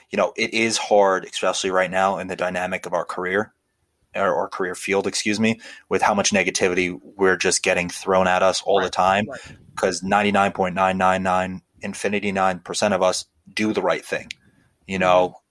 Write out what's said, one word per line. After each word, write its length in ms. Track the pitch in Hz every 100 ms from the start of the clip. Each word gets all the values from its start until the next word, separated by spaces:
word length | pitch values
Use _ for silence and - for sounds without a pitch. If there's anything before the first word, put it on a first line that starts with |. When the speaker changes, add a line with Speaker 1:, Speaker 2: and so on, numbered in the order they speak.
| _
Speaker 1:
You 80 | 101
know, 160 | 92 -
it 180 | 113
is 240 | 113 113 107
hard, 480 | - 104 98 92 87
especially 440 | - 95 90 98
right 220 | 92 92
now 260 | 95 95 92
in 100 | 92
the 80 | 90
dynamic 500 | 90 90 92 92 90
of 80 |
our 120 | 87 80
career, 480 | - 90 98 107 _ _ _ _ _ _ -
or, 180 | 98
or 160 | 78 95
career 260 | - 92 90
field, 320 | - 98 98
excuse 320 | - 110 104
me, 200 | 110 113 - - -
with 120 | 95
how 120 | - 101
much 160 | -
negativity 680 | 101 92 - 95 90 90 90
we're 340 | 76 98 92 90
just 260 | 95 -
getting 260 | 95 92 85
thrown 380 | - 92 95 92
at 160 | 90
us 180 | 95 90
all 180 | - 98
the 40 | 92
Speaker 2:
Right, 60 |
Speaker 1:
time. 360 | - 92 98 107
Speaker 2:
right. 140 | - - - - -
Speaker 1:
'Cause 260 | 98 85
ninety-nine 480 | 95 101 104 101 98
point 220 | 95 92 90
nine 220 | 95 95
nine 260 | 92 92
nine, 380 | 92 92 92 92 - _
infinity 500 | 101 95 104 104 101
nine 260 | 95 95 92
percent 340 | - - 104
of 80 | 95
us 220 | 92 92 - _ -
do 200 | - 110
the 80 | 101
right 240 | 90 80 -
thing. 240 | 85 - - _ _ _ _ -
You 120 | 95
know, 300 | 92 90 90
Speaker 2:
Mm-hmm. 60 | - _